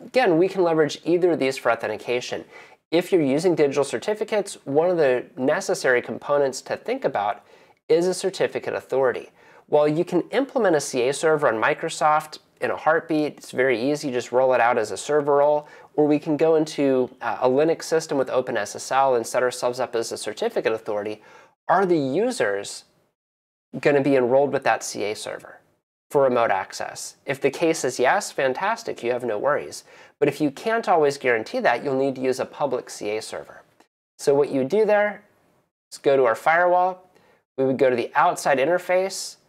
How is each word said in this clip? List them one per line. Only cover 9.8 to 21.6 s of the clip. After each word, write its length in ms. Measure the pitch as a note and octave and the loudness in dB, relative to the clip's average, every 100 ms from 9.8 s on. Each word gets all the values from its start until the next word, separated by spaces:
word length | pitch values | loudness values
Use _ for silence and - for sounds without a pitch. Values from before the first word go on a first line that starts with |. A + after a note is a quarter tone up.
| D3+ | 2
you 160 | D3+ | 0
can 200 | F3+ F3+ - | -2 -2 -2
implement 440 | A3 C4+ C4 G3 D3+ | -2 -2 0 2 2
a 60 | |
C 260 | - C3 A#2+ | 0 -2 0
A 60 | |
server 340 | C#3 D#3+ D#3 C#3 | 0 0 2 2
on 60 | |
Microsoft 840 | A2 B2 D3+ E3 - D#3 D3+ D#3 - _ _ | 2 0 0 -4 0 2 2 -2 -12 _ _
in 120 | A#2+ | -4
a 40 | F#2 | 0
heartbeat, 600 | - D#3+ - D#3 D3 - | 0 0 0 -2 -2 -6
it's 140 | - | -8
very 300 | B2 C3 A#2+ C3+ | 0 2 2 0
easy, 220 | D3 D3+ | -2 -4
just 220 | B2 A2+ | -4 0
roll 200 | B2 C3 | 2 4
it 60 | B2+ | 4
out 180 | A#2 A#2+ | 4 2
as 140 | G#2 | -2
a 60 | F#2+ | -6
server 400 | - D3 C#3+ C#3+ | -2 0 2 4
role, 320 | D3 D3 D3 - - - | 4 2 -2 -16 -6 0
or 100 | D3 | 2
we 140 | D3 | 2
can 160 | E3 C#3+ | 0 0
go 200 | D#3+ D#3+ | 2 2
into, 540 | D#3 - C#3 C3 B2+ - | 0 0 2 2 0 -6
uh, 160 | A#2+ G2+ | -8 -2
a 80 | B2+ | 0
Linux 340 | C3 D#3+ D#3+ | 2 2 0
system 340 | - D#3+ D#3+ C#3+ | -2 -4 -2 -2
with 120 | C3 | 0
Open 280 | B2 B2+ A#2 | -2 -2 -4
S 180 | G2+ A2+ | -6 -8
S 160 | - | -4
L 240 | C3+ C3+ A#2+ | 0 2 2
and 100 | A2+ | 0
set 160 | B2+ | 0
ourselves 380 | B2 - B2 B2 | -2 0 -4 -2
up 160 | A#2+ A#2 | -4 -4
as 160 | A#2 | -4
a 60 | G#2 | -6
certificate 560 | - G#2 A3+ G#3+ C3 | -8 -6 -4 -2 -2
authority, 500 | A2 - G#2 G#2 G#2+ - - - _ | -2 -4 -6 -6 -10 -16 -20 -20 _